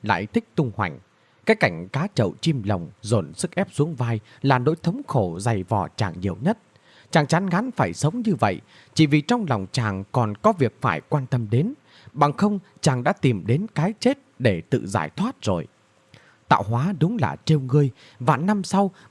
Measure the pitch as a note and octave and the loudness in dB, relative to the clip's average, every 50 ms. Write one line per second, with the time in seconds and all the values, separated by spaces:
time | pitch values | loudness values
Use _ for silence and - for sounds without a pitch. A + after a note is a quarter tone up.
0 | - G#2 G2 E2+ G2+ - - A#3 A3+ _ - - D3 A#2 G2+ - G2+ F2 C#2 B1+ | -2 -2 -2 0 -2 -2 -2 -4 -4 _ -4 -2 -2 -2 -2 -4 -4 -4 -6 -10
1 | _ _ _ _ _ _ _ _ - - A3 A3 E3+ A2 E2+ D#2+ F2 F#2+ - C3+ | _ _ _ _ _ _ _ _ 0 0 2 2 2 0 0 -2 -10 -6 -4 -4
2 | E3+ G3+ - - A2 F2+ - - - E3 D3+ B2+ G2 G2+ G#2 F2+ E2+ D#2+ - _ | -4 -4 0 0 0 0 0 -4 -2 -2 -2 -2 0 -2 -2 -2 -2 -8 -12 _
3 | - G#2 A#2+ G#2+ E2 C#2+ D#2+ - - E3+ - F3+ G3 F#3+ - - D3 E3+ D#3+ A#2+ | -4 0 0 0 0 -2 -8 -8 -8 -6 -4 -4 -6 -4 -2 -2 -2 -2 -2 -4
4 | B2 A#2 A#2 A2 - - - - - C#3 C3+ B2+ B2 D3 E3 - - E3+ G3 C#4 | -4 -2 -2 -4 -6 -10 -16 -4 0 2 2 2 2 0 -2 0 -2 -2 -2 -2
5 | C#4+ - - C3 G2 F2 E2 F2 G2+ A#2+ A#2 G2 F#2 - A2+ G2+ F2 D2+ - - | -6 -2 0 0 0 0 -2 -4 -2 -2 -2 -2 -2 -2 -2 -2 -2 -2 -4 -4
6 | A2 F#2 E2 F2+ F2+ G2 E2+ F2+ A#2+ F3+ A#3 - _ _ _ _ _ _ _ - | -6 -4 -4 -4 -4 -4 -4 -2 -2 -2 -2 -2 _ _ _ _ _ _ _ -20
7 | - - - E3 D3 - D#3 E3+ G3 F#3+ E3 F#3 A#3+ C4 - - A#2+ F2 E2+ - | -14 -2 0 0 2 2 0 0 0 0 -2 -2 -2 -4 -2 -2 -2 -2 -2 -2
8 | - D3+ F#3+ B3 A3 A3+ F3 A2+ A2+ G#2 F#2 - - _ _ - - _ - - | -2 -2 -2 0 -2 -2 0 2 0 0 0 -2 -8 _ _ -20 -20 _ 2 2
9 | D#3+ D3 D3 D3+ D3 - A#3+ B3 G#3 D#3 B2 G2+ F#2+ - - B2+ A#2 G#2+ G2 F#2+ | 2 4 4 2 2 2 -2 -2 0 -2 -2 -4 -4 -6 -6 -4 -2 -2 -2 -4
10 | F#2+ _ - B2+ A#2 G#2+ G#2 - - G#3+ A3 E3+ C3+ A2+ - - - A#2+ E2 D2+ | -6 _ 0 0 0 0 -2 0 2 0 2 2 0 -2 -2 -2 -2 -2 -2 -2
11 | - - - D3 C3 - C3+ B2 A2+ G#2 A#2 B2 E3 A#3 D4 _ _ _ _ - | -4 -4 -4 -4 -2 -2 -2 -2 -2 0 0 2 0 0 -2 _ _ _ _ -20
12 | - - - C#3 D3+ D3 C#3+ - G3+ G#3 G#3 F#3+ - _ _ - - D#3 C3 B2 | -20 -14 -2 0 2 2 2 2 0 0 0 -2 -6 _ _ 0 0 2 2 2
13 | B2 D#3+ G3+ - - C3 A#2 F#2+ E2 G2+ A#2+ D#3+ G#3 A3 - - D3+ G3 A3 - | 0 -2 -2 2 2 0 0 2 0 0 0 0 0 -4 -4 -2 -2 -2 -2 0
14 | - A#3+ C#4 - _ _ _ - B2+ A#2 F#2 E2 - - - A#2 - F#2+ G2 G2 | 0 0 0 0 _ _ _ -2 0 0 0 0 -2 -2 -2 -2 -2 -2 -4 -4
15 | D#2 D2+ - - F#3+ B3 - _ - G#2+ F#2+ E2+ - - _ _ _ _ _ _ | -4 -4 -4 -4 -6 -6 -6 _ -4 -2 -2 -2 -4 -8 _ _ _ _ _ _
16 | _ _ _ - _ _ _ _ _ - C#3 - G#2+ G2+ A#2 A#2+ C#3+ E3 - - | _ _ _ -20 _ _ _ _ _ 4 6 6 6 4 0 0 0 -2 0 0
17 | D#3 F3+ A#3+ A3 C3+ D#2+ C#2 - - - D#3 D3 C3+ B2+ C3 D3 C#3+ C3 - _ | 0 0 0 0 -2 -2 -4 -6 0 2 2 2 2 4 4 4 4 4 0 _
18 | - - - - B2 B2+ C3 B2+ E3 G3 G#3+ G3+ F#3 - - F#3+ G3+ F#3+ - - | -20 -20 -14 -6 0 0 0 0 2 0 0 0 -2 0 0 2 2 0 -2 -8
19 | - - | -14 -2